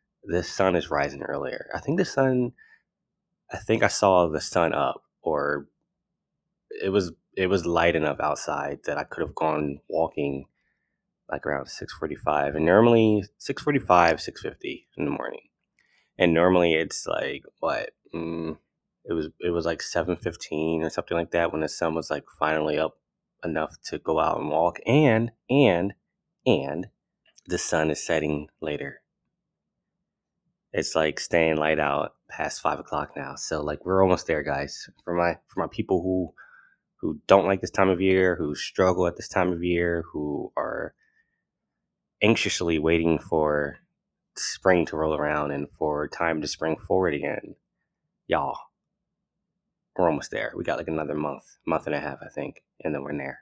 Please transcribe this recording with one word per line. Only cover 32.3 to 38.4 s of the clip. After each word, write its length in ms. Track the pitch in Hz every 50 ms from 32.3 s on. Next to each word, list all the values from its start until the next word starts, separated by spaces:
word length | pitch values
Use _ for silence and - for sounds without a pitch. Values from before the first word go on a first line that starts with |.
| - - 76 73 - -
five 200 | - 76 73 143
o'clock 320 | - - - 73 71 - -
now. 200 | - 67 67 67
So, 260 | - - - 80 76
like, 240 | 73 76 76 - -
we're 160 | 87 95 95
almost 240 | 95 92 87 - -
there, 160 | - 80 76
guys. 480 | 71 73 69 69 - - - - - - _ _ -
For 100 | 90 87
my, 220 | 87 87 87 80 - _
for 140 | _ - 92
my 80 | 82 78
people 320 | - - - - 95 85
who, 320 | 90 92 92 92 87 80 _ - - - - - _ _ _ _ _ _ _
who 240 | _ - 87 78 76 _ -
don't 180 | 95 98 85
like 140 | 95 98 92
this 100 | 90 -
time 180 | - 101 95 95
of 120 | 92 85
year, 340 | 95 95 95 95 92 92 85
who 220 | 80